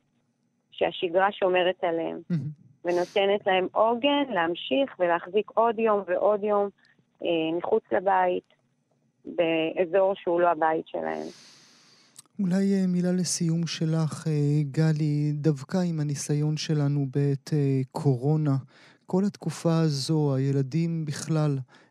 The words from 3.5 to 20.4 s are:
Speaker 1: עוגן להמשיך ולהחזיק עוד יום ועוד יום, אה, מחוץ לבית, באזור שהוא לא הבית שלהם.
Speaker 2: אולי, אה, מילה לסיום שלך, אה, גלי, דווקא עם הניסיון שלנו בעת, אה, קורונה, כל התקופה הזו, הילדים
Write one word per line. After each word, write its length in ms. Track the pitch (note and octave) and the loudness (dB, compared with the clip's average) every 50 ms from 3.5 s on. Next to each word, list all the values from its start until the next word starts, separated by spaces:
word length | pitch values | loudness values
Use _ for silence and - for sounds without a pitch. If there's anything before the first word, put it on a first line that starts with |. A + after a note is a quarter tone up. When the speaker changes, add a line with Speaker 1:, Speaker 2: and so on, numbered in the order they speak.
| F#3 F#3 F#3 F#3+ | 0 0 0 0
Speaker 1:
עוגן 520 | - - G#3+ A3+ A#3+ A#3 A3+ C#4+ - D4 - C#4 | 2 2 2 2 2 0 0 0 2 2 0 0
להמשיך 640 | A3 F3 E3 E3+ F3 - - - C4 C4+ C#4 - - - | 0 0 0 0 -2 -6 -4 -2 0 0 0 -2 -2 -2
ולהחזיק 520 | F3+ E3+ E3+ E3+ - F3+ F3+ G#3+ G3+ - | 0 2 2 0 -2 -2 -2 -2 -2 0
עוד 280 | - G#3+ A3+ A#3 A3+ G#3+ | 0 2 2 2 2 0
יום 240 | A3+ A3 G#3 G3+ G3 | 0 2 2 0 0
ועוד 360 | F3 F3+ - - G3+ G#3+ G3+ G3+ | -2 -2 2 2 2 2 2 0
יום, 260 | G#3+ G#3 G3+ G3+ G3+ - _ _ _ _ _ _ _ _ _ - | 0 0 0 0 -2 -6 _ _ _ _ _ _ _ _ _ -4
אה, 340 | E3+ E3+ E3 D#3+ D#3+ E3 | -2 0 0 0 -2 -2
מחוץ 260 | F3 - - A3 A3+ - _ | -4 -2 0 -2 -2 -2 _
לבית, 640 | A#3 G#3 F#3 G3 F#3+ F#3 F#3 F3+ F3+ F#3 - _ _ _ _ _ _ _ _ _ _ _ _ _ _ _ _ | -2 0 0 2 2 2 2 2 0 -2 -6 _ _ _ _ _ _ _ _ _ _ _ _ _ _ _ _
באזור 880 | - - - E3+ E3 E3 D#3+ D#3+ D#3+ - - F#3 D#3+ E3 G3 F#3+ F#3+ G3 | -8 -2 -2 0 2 2 0 0 -2 0 -2 -2 0 2 2 2 2 0
שהוא 260 | - - F3+ E3+ F3 | -2 -2 -2 0 2
לא 60 | F3 | 2
הבית 400 | F3 E3 D#3 D#3+ D#3+ D#3+ E3 - | 2 2 2 2 0 0 0 -4
שלהם. 400 | - - E3+ D#3+ D#3 D#3+ D#3 D#3 C#3 - - - - - - - - - - _ _ _ _ _ _ _ - _ _ _ - | -6 -8 -6 -6 -4 -6 -6 -8 -10 -14 -16 -20 -20 -20 -20 -20 -20 -20 -20 _ _ _ _ _ _ _ -20 _ _ _ -4
Speaker 2:
אולי, 340 | G3+ F3 F3+ G3 G3 G3 G3 | -2 0 0 2 2 2 2
אה, 140 | F#3+ F#3+ | 2 2
מילה 240 | F#3 F3+ F3+ F3 F3+ | 2 0 0 0 0
לסיום 560 | F3+ F#3 F3+ - - - E3+ E3 E3 E3+ E3+ | 0 0 0 -2 -2 -2 0 0 0 0 -2
שלך, 600 | D3+ - - E3 D#3 D#3+ D#3+ D#3+ D3 - - - | -4 -4 -4 -2 0 0 0 0 -2 -4 -6 -4
אה, 340 | D#3+ D3+ D3 D3 C#3+ D3 D3+ D3+ C#3 | -2 0 2 2 2 2 2 0 0
גלי, 600 | C3 D#3 D#3+ D#3+ D#3 D3 D#3+ D3+ D3 D3 D3 D3+ D3 | 0 2 2 2 2 2 0 0 0 0 0 0 -2
דווקא 440 | D3 C#3+ D#3+ D3 C3 C3 - - F#3 F3+ F3 | 0 2 0 0 0 -4 -4 -2 0 0 0
עם 100 | E3 D#3 | -2 -2
הניסיון 580 | D3 D3 C#3+ C3+ - - D3+ D3 D3+ D3+ D#3 | -2 -2 -4 -6 -4 -2 -2 0 0 0 -2
שלנו 480 | D3 - - D#3+ D3+ C#3+ C#3+ C#3+ D3 C#3 | -2 -2 -2 0 0 2 0 0 0 -2
בעת, 480 | C3 B2+ C#3+ C#3+ C#3+ C#3 C3+ - - D#3 | 0 0 0 0 0 0 -2 -4 -2 0
אה, 280 | D3 C#3+ C#3 C3+ C3 C3 - | 0 2 2 2 0 -2 -4
קורונה, 640 | - - D#3+ C#3+ C3 A#2 B2 D3 D#3 D#3 D3+ D3 C3+ C3 B2+ - - - - - - _ _ | -6 0 2 2 2 2 2 2 2 2 2 2 0 0 -2 -8 -18 -20 -20 -20 -20 _ _
כל 180 | - - F#3 G3+ | -2 0 0 0
התקופה 520 | G3+ - - - E3 - - - E3+ E3 E3 | 0 -4 -4 -8 -8 -8 -2 0 2 2 4
הזו, 560 | D#3+ D#3 C#3+ C#3 C3 - D#3+ D#3 D3+ C#3+ C3+ | 2 2 0 -2 -2 0 0 2 2 2 2
הילדים 680 | C3 | 0